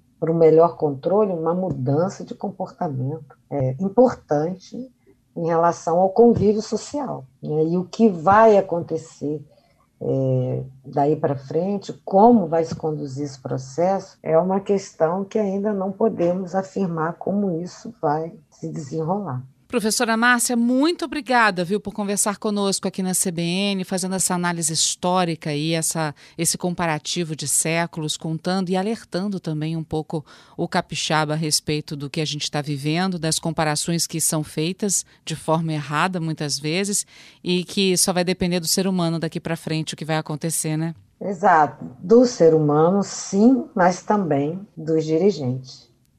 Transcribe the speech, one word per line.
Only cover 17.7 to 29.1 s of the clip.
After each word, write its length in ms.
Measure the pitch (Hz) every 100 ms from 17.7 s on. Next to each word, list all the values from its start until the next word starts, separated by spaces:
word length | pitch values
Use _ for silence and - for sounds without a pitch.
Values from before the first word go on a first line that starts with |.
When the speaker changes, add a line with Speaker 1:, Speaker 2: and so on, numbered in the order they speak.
| - 240 -
Speaker 1:
vai 320 | 160 151 165 - _
se 180 | - 160
desenrolar. 760 | 156 135 160 160 202 185 127 - _ -
Speaker 2:
Professora 480 | 247 214 208 233 226
Márcia, 400 | 240 240 - 240
muito 480 | 233 254 311 339 320
obrigada, 580 | 302 220 247 214 180
viu, 160 | 170 208
por 140 | 208
conversar 460 | 202 202 202 214 196
conosco 480 | 214 208 196 190 190
aqui 160 | -
na 100 | 185
C 160 | 180 190
B 140 | 170
N, 400 | 170 185 202 196
fazendo 320 | 185 190 185 185
essa 180 | -
análise 400 | 180 175 170 160
histórica 800 | 156 - - 180 185 175 160 160
e 200 | 147 160
essa, 420 | 165 156 165 151 - - -
esse 220 | 165 -
comparativo 800 | 180 175 170 151 - 175 160 156
de 120 | 143
séculos, 680 | - 160 165 170 - 156 -
contando 540 | 165 160 180 190 180
e 40 | 185
alertando 640 | 196 226 -